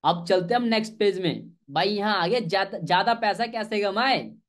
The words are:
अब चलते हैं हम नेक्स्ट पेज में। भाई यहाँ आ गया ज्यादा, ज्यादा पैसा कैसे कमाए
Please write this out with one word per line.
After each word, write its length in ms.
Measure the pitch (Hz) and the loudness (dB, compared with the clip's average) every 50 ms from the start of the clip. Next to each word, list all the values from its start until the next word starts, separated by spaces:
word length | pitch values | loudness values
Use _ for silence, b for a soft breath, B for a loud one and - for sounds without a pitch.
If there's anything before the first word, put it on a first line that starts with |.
| - | 2
अब 200 | 147 170 170 - | 2 0 0 2
चलते 280 | - 196 185 180 175 233 | 2 2 2 2 2 0
हैं 60 | 247 | 0
हम 60 | 247 233 | 2 2
नेक्स्ट 280 | 226 220 220 220 - - | 0 0 0 -4 -2 0
पेज 200 | 214 202 185 185 | 2 2 2 2
में। 300 | 185 165 123 113 - - - _ _ - | -2 -2 -2 -2 -8 -16 -20 _ _ -6
भाई 180 | 139 156 180 202 | -2 0 0 0
यहाँ 260 | 208 202 196 214 208 | 0 -2 0 0 0
आ 120 | 190 170 | 0 0
गया 120 | 175 - 247 185 | 0 0 0 -2
ज्यादा, 360 | 165 185 190 196 196 - - | 0 0 0 -2 -2 -6 -10
ज्यादा 340 | 160 - 180 180 202 233 233 | -2 2 2 2 4 2 2
पैसा 300 | 226 226 208 196 - 233 226 | 2 2 -2 0 0 -4 -4
कैसे 320 | 226 226 214 214 220 208 | -4 -6 -6 -4 -2 -2
कमाए 380 | 202 202 190 208 247 269 254 170 117 - - - _ | -2 0 0 0 2 2 0 0 -2 -8 -16 -20 _